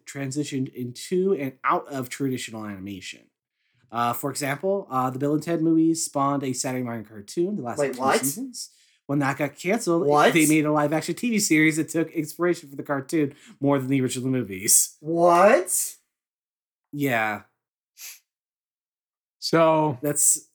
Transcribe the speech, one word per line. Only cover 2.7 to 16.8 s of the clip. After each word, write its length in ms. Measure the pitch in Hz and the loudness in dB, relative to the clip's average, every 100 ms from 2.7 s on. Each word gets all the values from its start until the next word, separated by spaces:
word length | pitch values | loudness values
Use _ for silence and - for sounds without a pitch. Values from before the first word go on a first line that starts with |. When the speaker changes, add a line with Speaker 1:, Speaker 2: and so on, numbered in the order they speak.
| 95 98 95 - 60 55 _ _ _ _ _ _ | -10 -10 -12 -12 -18 _ _ _ _ _ _ _
Speaker 1:
Uh, 200 | 117 120 | -4 -2
for 180 | 120 143 | -2 -6
example, 560 | 131 139 139 190 196 - | -4 -4 -4 -2 -2 -2
uh, 200 | 131 131 | -2 -2
the 80 | 127 | -2
Bill 160 | 143 | 0
and 80 | 151 | 0
Ted 180 | 165 165 | 0 0
movies 440 | 160 160 165 160 | 2 4 4 2
spawned 380 | - 143 139 143 | -2 0 0 0
a 100 | 135 | -2
Saturday 300 | 123 131 127 | -4 -4 -4
morning 200 | 120 117 | -4 -8
cartoon 520 | 104 107 101 170 180 202 | -10 -16 -10 -2 -2 -2
that 60 | |
lasted 200 | 120 113 | -6 -2
Speaker 2:
Wait, 120 | 139 | -2
Speaker 1:
two 60 | 127 | 0
Speaker 2:
what? 200 | 135 208 | 2 2
Speaker 1:
seasons. 500 | 190 202 262 233 - _ _ _ - | 0 -4 -10 -12 -16 _ _ _ -4
When 120 | 147 | 0
that 180 | 135 139 | 0 -2
got 200 | 143 - | -4 -4
canceled, 480 | 175 226 180 170 143 | -2 -2 0 0 4
Speaker 2:
What? 260 | 147 147 | 6 6
Speaker 1:
they 140 | 160 151 | 6 4
made 180 | 156 | 4
a 80 | 151 | 4
live 200 | 151 147 | 2 2
action 200 | 156 165 | 0 -4
T 140 | 160 240 | -4 -2
V 100 | 214 | 0
series 380 | - 156 156 156 | 2 4 4 2
that 140 | 147 | -2
took 200 | 170 160 | -2 -2
inspiration 560 | 165 151 - 175 170 143 | -4 -6 -2 -2 -2 -6
from 60 | 135 | -14
the 60 | |
cartoon 520 | 123 139 135 165 139 - - - | -6 -6 -2 0 0 -4 -20 -2
more 180 | 139 139 | 2 2
than 100 | 131 | 2
the 120 | 139 | 0
original 280 | 127 131 131 | 0 -2 -2
movies." 640 | 127 101 95 107 - - _ | -2 -4 -6 2 2 2 _
Speaker 2:
What? 960 | 151 170 175 175 202 311 381 - - - _ _ _ _ _ _ _ _ | -4 2 6 8 8 6 2 -4 -4 -10 _ _ _ _ _ _ _ _